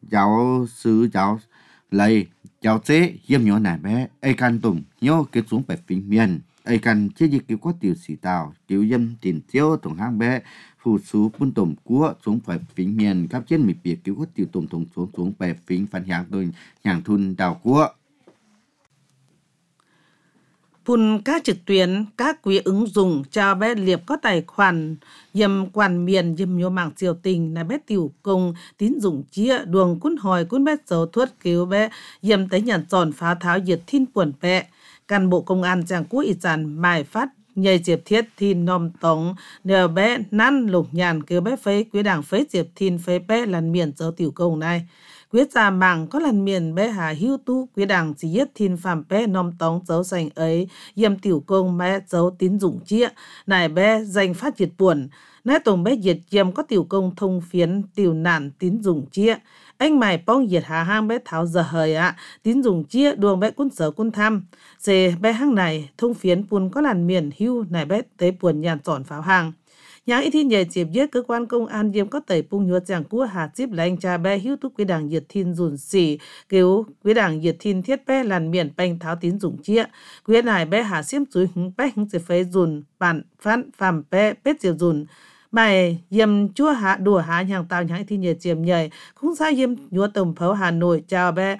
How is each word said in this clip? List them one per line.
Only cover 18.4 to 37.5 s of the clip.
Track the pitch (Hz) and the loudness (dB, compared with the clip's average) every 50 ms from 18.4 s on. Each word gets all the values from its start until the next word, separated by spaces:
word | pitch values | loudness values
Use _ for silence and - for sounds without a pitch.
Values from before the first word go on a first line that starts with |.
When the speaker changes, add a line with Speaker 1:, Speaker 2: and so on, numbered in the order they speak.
| _ _ _ _ _ _ _ _ _ _ _ _ _ _ _ _ _ _ _ _ _ _ _ _ _ _ _ _ _ _ _ _ _ _ _ _ _ _ _ _ _ _ _ _ _ _ _ _ _ | _ _ _ _ _ _ _ _ _ _ _ _ _ _ _ _ _ _ _ _ _ _ _ _ _ _ _ _ _ _ _ _ _ _ _ _ _ _ _ _ _ _ _ _ _ _ _ _ _
Speaker 2:
Phun | - 247 226 220 214 220 208 214 | 0 2 4 4 2 2 0 -2
các | 262 311 330 - | -2 -2 -2 0
trực | - - - - | -2 -4 -2 -2
tuyến, | - 196 190 185 180 185 202 214 208 - | 0 2 2 4 2 0 -2 -4 -6 -4
các | - 247 302 302 - | -4 -2 -2 -2 -4
quý | - 202 190 | -2 0 0
ứng | 196 - 190 190 202 233 | 0 0 0 0 0 0
dụng | 208 175 208 190 180 160 139 139 - | 0 2 2 2 2 2 -2 -4 -4
cho | - 214 196 196 196 | -2 0 2 2 2
bé | 185 214 226 240 | 2 0 -2 -2
liệp | 208 190 185 180 170 175 | 0 0 0 0 0 -2
có | - 294 311 | -4 -4 -2
tài | - 226 190 165 160 | 0 0 0 0 -2
khoản, | - - - 202 190 175 165 156 156 160 143 _ - - - - _ - | -4 0 2 2 2 2 0 -2 -6 -8 -10 _ -20 -20 -20 -16 _ 0
dâm | 196 208 202 196 196 190 185 - | 0 2 2 2 0 -2 -2 0
quan | 214 208 185 180 175 175 | 0 2 2 2 0 0
miền, | 180 196 190 170 170 160 | 2 2 2 2 0 -2
dâm | 160 196 185 185 | -2 -2 -2 0
nhô | 175 180 185 | 0 0 0
mạng | 185 185 175 151 151 | -2 -2 -4 -4 -6
triều | - 196 180 170 | -4 -4 -4 -2
tình, | 175 - 190 185 170 165 160 160 | -2 -2 -2 0 0 -2 -2 -4
là | 165 165 | -6 -6
bé | 165 254 302 - | -6 -6 -8 -6
tiểu | - 214 190 160 147 - _ | -4 -2 -2 -2 -4 -6 _
công, | - 202 196 185 180 175 170 175 - - _ | -4 0 0 0 0 -2 -4 -8 -14 -18 _
tín | - 208 226 302 302 | -2 -2 -2 0 0
dụng | 208 190 156 135 143 - | -2 -2 -2 -4 -6 -8
chia, | - 190 214 262 262 233 262 | -4 -2 0 0 0 0 0
đường | 175 170 196 185 175 170 170 | 0 2 2 4 2 2 0
cún | 180 311 339 | -2 -4 -4
hỏi, | 262 196 190 185 175 165 | -2 -2 0 0 0 0
cún | 175 233 269 277 | 0 0 0 2
bé | 302 302 294 - | 2 0 -2 -4
dấu | - 180 165 165 | -2 -2 0 0
thuất | 165 - 226 262 254 - _ | 0 0 -2 -2 -2 -4 _
cứu | - 175 170 175 180 | -2 0 0 0 0
bé, | 180 190 208 220 220 - - - - - - | 0 0 0 0 0 -4 -10 -20 -20 -14 -4
dâm | - 208 208 190 190 185 | 0 2 2 2 2 0
tới | 190 185 | 0 0
nhận | 214 240 208 170 135 - | 0 0 -2 -2 -2 0
tròn | 196 185 170 160 | 0 2 2 0
phá | 147 - 170 170 175 | -2 -2 -2 -2 -2
tháo | 170 175 175 175 196 185 | 0 0 0 0 0 0
diệt | 185 175 165 - | 0 -2 -2 -2
thiên | - 269 285 262 | -2 0 0 0
quần | 247 - 208 175 147 139 - | 0 0 0 0 0 -2 -2
bé. | - 180 185 185 - - _ _ - - - _ _ | -2 0 0 0 -2 -6 _ _ -20 -20 -20 _ _
Cán | - 202 202 190 185 | -2 0 2 2 2
bộ | 180 170 | 2 2
công | 170 - 185 185 180 | 2 0 0 0 0
an | 180 185 180 165 | 0 0 -2 -2
Giang | 175 185 170 156 | -4 -4 -6 -4
Quốc | - 226 269 | -4 -4 -2
Ý | 302 294 180 | -2 -2 -2
Giản | 175 - 175 160 156 156 151 147 160 | -2 -2 -2 -2 -2 -4 -6 -4 -2
mài | 175 175 175 160 139 | 0 0 0 0 -2
phát, | - - 220 269 269 - _ _ _ | -4 -4 -6 -6 -6 -8 _ _ _